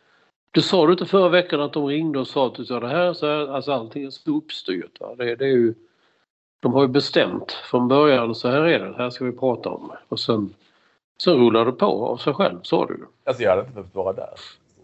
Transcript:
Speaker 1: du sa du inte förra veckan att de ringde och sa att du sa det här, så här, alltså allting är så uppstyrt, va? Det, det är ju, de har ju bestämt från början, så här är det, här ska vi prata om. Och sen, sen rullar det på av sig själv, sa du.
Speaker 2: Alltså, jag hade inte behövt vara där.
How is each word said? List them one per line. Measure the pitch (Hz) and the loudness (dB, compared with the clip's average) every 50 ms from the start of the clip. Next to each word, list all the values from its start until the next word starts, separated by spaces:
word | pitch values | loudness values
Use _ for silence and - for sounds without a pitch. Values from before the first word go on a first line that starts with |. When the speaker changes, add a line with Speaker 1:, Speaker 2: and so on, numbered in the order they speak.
| _ _ _ _ _ _ _ _ _ _ | _ _ _ _ _ _ _ _ _ _
Speaker 1:
du | - 160 | -2 0
sa | 156 - 196 180 151 | 0 2 4 4 6
du | 160 | 4
inte | 185 180 185 | 4 2 0
förra | - 190 196 185 170 | 2 2 4 4 6
veckan | 170 180 180 180 160 143 | 4 4 2 2 -2 -2
att | 147 139 | -2 -2
de | - 156 143 | -2 -4 -2
ringde | 139 143 156 165 160 143 135 | -2 -2 -2 -2 -2 -2 -2
och | 123 - | -4 -2
sa | - 147 131 | 0 0 0
att | 117 - | 0 -2
du | - 117 | -6 -8
sa | 101 123 120 | -6 -6 -6
det | 117 123 | -4 -2
här, | 147 175 175 180 165 | 0 0 0 0 0
så | - 151 | -2 -2
här, | 147 151 151 147 135 | -2 -2 -2 -4 -4
alltså | 139 135 - 143 | -6 -6 -4 -2
allting | 139 120 113 113 - 143 139 | -4 -4 -4 -8 -10 -10 -10
är | 135 | -10
så | 131 - _ 160 147 | -12 -10 _ -4 -4
uppstyrt, | 156 156 - - - - 95 92 87 85 - _ - | -4 -4 -8 -14 -10 -6 -6 -6 -6 -6 -10 _ -16
va? | - - 120 | -14 -14 -8
Det, | 123 123 120 117 | -6 -4 -4 -4
det | 120 135 | -2 0
är | 135 131 | 2 4
ju, | 120 117 110 110 - _ _ _ _ _ _ _ _ _ _ _ _ _ _ _ _ | 4 4 2 0 -4 _ _ _ _ _ _ _ _ _ _ _ _ _ _ _ _
de | - 120 | -4 0
har | 123 135 | 2 2
ju | 143 131 | 2 4
bestämt | 127 143 - - - 170 113 92 92 - - - | 2 0 -2 0 0 0 0 0 -2 -6 -8 -10
från | - - - - - 123 123 120 | -12 -14 -6 -2 0 0 2 4
början, | 135 143 151 147 135 123 117 113 110 | 4 6 6 6 4 2 0 -2 -4
så | 113 - 123 | -4 -2 0
här | 131 147 | 0 2
är | 160 170 151 104 | 2 2 2 0
det, | 95 98 101 | -2 -6 -6
här | - 123 127 | -6 -6 -6
ska | - - 127 | -6 -6 -6
vi | 123 | -6
prata | 123 - 131 131 117 113 - - | -4 -2 -2 -2 -2 -2 -4 -8
om. | - - - - - - - _ | -8 -8 -12 -16 -18 -20 -12 _
Och | - - | -8 -4
sen, | - - 117 107 101 92 - _ _ _ _ _ _ _ _ _ _ _ _ - | -2 -2 0 0 -2 -4 -8 _ _ _ _ _ _ _ _ _ _ _ _ -2
sen | - 185 165 | 2 4 6
rullar | 127 120 117 107 113 113 | 6 6 6 6 4 4
det | 123 | 2
på | 120 - 202 208 - 101 120 | 2 2 0 2 2 0 -2
av | 120 117 | -4 -4
sig | 120 - 151 135 | -2 -4 -4 0
själv, | - - - 180 180 | 0 0 -2 -2 -6
sa | - - 165 - - | -4 -2 0 0 0
du. | - - - - - _ _ _ | -2 -6 -10 -14 -18 _ _ _
Speaker 2:
Alltså, | 139 127 120 | -6 -4 0
jag | 113 98 | 2 2
hade | 92 98 | 2 2
inte | - - - | 0 -4 -12
behövt | 104 92 90 - | -16 -18 -10 -8
vara | 98 92 95 | -4 -4 -4
där. | 98 - - - - - - - - _ _ _ _ _ | -4 -6 -10 -12 -14 -18 -20 -20 -20 _ _ _ _ _